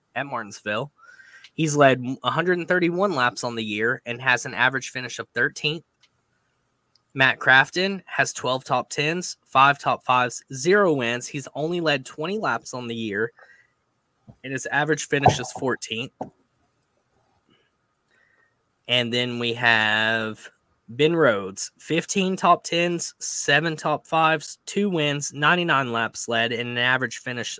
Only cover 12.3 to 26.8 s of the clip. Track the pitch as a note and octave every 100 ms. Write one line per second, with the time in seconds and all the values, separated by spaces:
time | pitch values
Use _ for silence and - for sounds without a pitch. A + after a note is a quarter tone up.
12.3 | G#3+ D#3 A#2 - B2+ A#2+ A#2 A2 G2 A#2
13.3 | - - _ _ _ _ _ _ _ -
14.3 | - C3 C3+ - C#3 D3+ D3 - C#3+ D3+
15.3 | - - - C3+ - - A2+ C3+ - -
16.3 | - _ _ _ _ _ _ _ _ _
17.3 | _ _ _ _ _ _ _ _ _ _
18.3 | _ _ _ _ _ - B2 A#2+ A#2+ B2
19.3 | A#2+ A#2+ A2+ A#2 A2+ G#2+ G#2+ A2 A2+ A2
20.3 | G#2+ - _ _ _ - A#2+ D#3 E3 C3+
21.3 | G2+ F#2+ G2 - - - E3 - G3+ F#3
22.3 | F#3 F3+ E3+ - E3+ F3 E3+ - - -
23.3 | - - C#3+ E3 D#3 D#3+ C#3+ - D#3+ D#3+
24.3 | D#3 - - - G3+ G3+ E3+ D3 C#3+ C3+
25.3 | C#3+ D3+ F3 E3+ C#3 B2+ A2+ A2 - -
26.3 | A#2 A#2 A#2 A#2+ A#2+